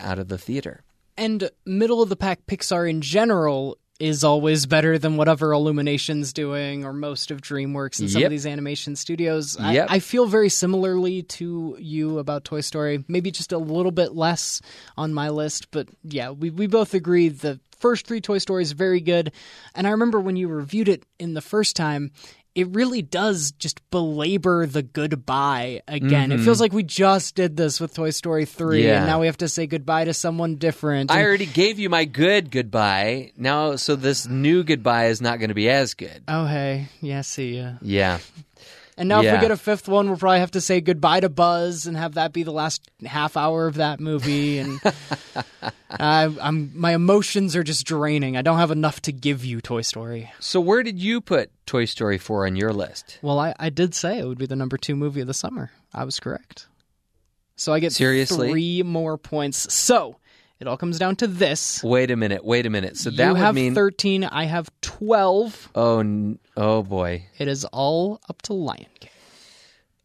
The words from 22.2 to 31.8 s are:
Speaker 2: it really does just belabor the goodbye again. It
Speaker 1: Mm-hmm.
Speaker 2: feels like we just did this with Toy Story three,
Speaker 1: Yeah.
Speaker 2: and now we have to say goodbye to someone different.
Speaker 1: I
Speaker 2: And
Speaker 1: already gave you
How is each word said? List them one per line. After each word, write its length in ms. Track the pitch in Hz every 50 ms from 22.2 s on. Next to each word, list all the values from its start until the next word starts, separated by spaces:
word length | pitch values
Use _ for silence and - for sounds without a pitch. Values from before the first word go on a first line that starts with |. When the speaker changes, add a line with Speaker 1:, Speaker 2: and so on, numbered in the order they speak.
| - - - _ _ _ -
Speaker 2:
it 120 | 180 185 180 185
really 280 | 220 254 247 254 220
does 500 | 151 - - 175 208 220 196 165 147 143
just 360 | - - - 151 - - _ -
belabor 760 | 185 175 165 156 151 151 151 175 196 185 165 185 175 170 165
the 160 | 143 131 151
goodbye 1000 | 131 120 - 156 147 151 151 127 - - 131 139 139 143 135 120 123 127 120 - _
again. 460 | - 151 143 135 135 147 143 135 135
It 40 | 135
Speaker 1:
Mm-hmm. 80 | 117 113
Speaker 2:
feels 160 | 233 226 233
like 120 | 226 202
we 100 | 190 220
just 540 | 180 143 - 185 196 190 196 190 - - -
did 200 | 190 180 165 151
this 220 | 165 160 147 139 -
with 160 | 165 - -
Toy 160 | 160 160 156
Story 360 | 147 - - 170 160 156 151
three, 380 | - - - 165 160 156 151 113
Speaker 1:
Yeah. 120 | 113 104 98
Speaker 2:
and 80 | 95
now 140 | - 160 160
we 60 | 165
have 100 | 165 151
to 120 | - 175 151
say 200 | - 170 160 143
goodbye 380 | 165 151 131 160 160 160 165
to 80 | 165 151
someone 420 | - - 165 165 165 170 165 156
different. 560 | 139 165 160 - - 156 147 143 135 139 143
Speaker 1:
I 60 | 160 196
Speaker 2:
And 80 | 214 202
Speaker 1:
already 180 | 202 196 202
gave 320 | 147 123 165 190 220 214
you 100 | 208